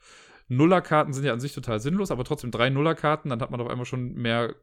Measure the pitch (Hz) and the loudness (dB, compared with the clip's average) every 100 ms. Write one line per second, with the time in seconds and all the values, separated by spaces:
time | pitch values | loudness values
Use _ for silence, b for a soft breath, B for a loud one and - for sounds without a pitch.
0 | B B B B - 123 165 180 - 151 | B B B B -2 4 6 6 4 2
1 | 151 135 139 117 139 - 123 107 131 190 | 2 0 -2 -2 -4 -8 -4 -2 0 -2
2 | 190 123 123 147 120 110 127 135 160 160 | 0 -4 -4 -6 -4 0 2 2 2 2
3 | 151 - 147 113 - 123 120 123 123 127 | 0 0 -2 -6 -4 -6 -6 -6 -6 -6
4 | 123 - 117 117 117 - | -6 -4 -2 0 -2 -6